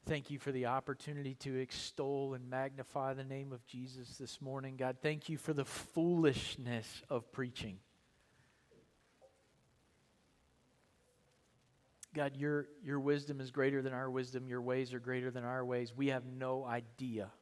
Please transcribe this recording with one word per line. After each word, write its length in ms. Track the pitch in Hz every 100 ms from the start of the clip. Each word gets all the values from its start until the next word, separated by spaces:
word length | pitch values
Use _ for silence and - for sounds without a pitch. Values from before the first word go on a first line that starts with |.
Thank 280 | - 156 131
you 80 | 143
for 100 | -
the 160 | 131 123
opportunity 680 | 131 131 135 - 147 139 131
to 240 | 139 131
extol 720 | 131 - - - 139 139 139
and 160 | 131 127
magnify 640 | 127 135 135 127 147 135
the 80 | 135
name 300 | 135 135 139
of 120 | 127 -
Jesus 520 | 127 127 127 123 -
this 240 | - -
morning. 320 | 135 135 135 131
God, 200 | 127 123
thank 280 | 151 156 -
you 100 | 156
for 140 | -
the 120 | 147
foolishness 1400 | 131 - - - 170 175 160 131 - - 123 120 110 - -
of 220 | 131 107
preaching. 480 | - 127 120 110 95 _ _ _ _ _ _ _ _ _ - - _ _ _ - _ _ _ _ _ _ _ _ _ _ _ _ _ _ _ _ _ _ _ _ _ _ _ _ _ _ _ - 147
God, 200 | 143 139
your, 300 | 147 147 139 -
your 160 | 175 143
wisdom 420 | 139 147 143 143
is 120 | 131
greater 280 | 131 135 139
than 120 | 135
our 180 | 127 131
wisdom. 380 | 131 127 127 127
Your 120 | 123
ways 320 | 123 127 127
are 60 | 123
greater 320 | 120 127 127
than 140 | 123
our 200 | 120 127
ways. 280 | 123 123 120 117
We 120 | 139
have 160 | 131 123
no 380 | 127 131 131
idea 680 | 131 117 117 117 131 110 98 -